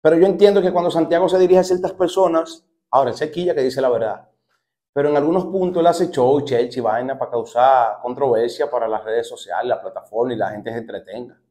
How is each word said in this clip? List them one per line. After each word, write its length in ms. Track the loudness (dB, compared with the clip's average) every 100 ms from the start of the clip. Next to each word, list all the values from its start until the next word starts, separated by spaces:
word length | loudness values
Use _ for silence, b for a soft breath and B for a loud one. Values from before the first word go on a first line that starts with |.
Pero 160 | 4 4
yo 100 | 4
entiendo 340 | 6 4 4
que 120 | 0
cuando 180 | 0 0
Santiago 380 | 0 0 2 2
se 100 | 2
dirige 220 | 4 4
a 40 |
ciertas 280 | 4 0 -2
personas, 720 | -2 -2 2 2 0 -4 -12 _ _ _
ahora, 200 | 0 0
él 60 | -2
se 140 | -6
quilla 240 | -4 -2
que 80 | 0
dice 180 | -2 0
la 80 | 0
verdad, 400 | 0 -2 -8 _ _ _ _ _ _ _
pero 160 | -2 0
en 80 | 0
algunos 300 | 0 0 -2
puntos 340 | -2 -2 2
él 60 | 2
hace 240 | 2 -2
show, 300 | 2 2 2
chelcha 380 | 0 -2 -2 -2
y 40 |
vaina 360 | -2 -2 -4 -6
para 120 | -4
causar 680 | -6 -4 2 4 4 2 -4
controversia 680 | -8 -2 0 2 0 -2 -4
para 200 | -2 -2
las 160 | -4
redes 240 | -2 -4 -4
sociales, 400 | -12 -8 -6 -4
la 120 | -4
plataforma 520 | -6 -14 -8 -4 -4
y 40 | -2
la 140 | -6
gente 220 | -6 -8
se 60 | -10
entretenga. 600 | -10 -14 -14 -16 -16 _ _